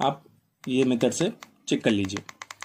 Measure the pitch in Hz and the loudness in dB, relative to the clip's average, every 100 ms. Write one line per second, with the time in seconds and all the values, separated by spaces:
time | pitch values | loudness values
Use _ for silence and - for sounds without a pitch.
0 | 135 - - _ _ _ - 127 127 120 | -2 -2 -8 _ _ _ -2 2 2 2
1 | 127 - 180 - - _ - 147 135 104 | 2 2 -2 -4 -14 _ -4 0 2 2
2 | 98 98 - - - - | 0 -6 -12 -18 -20 -18